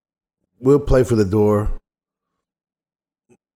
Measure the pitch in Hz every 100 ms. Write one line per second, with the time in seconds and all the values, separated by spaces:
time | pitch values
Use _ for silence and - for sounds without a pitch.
0 | _ _ _ _ _ - 123 143 143 131
1 | 120 110 95 104 104 104 104 - _ _
2 | _ _ _ _ _ _ _ _ _ _
3 | _ _ _ _ _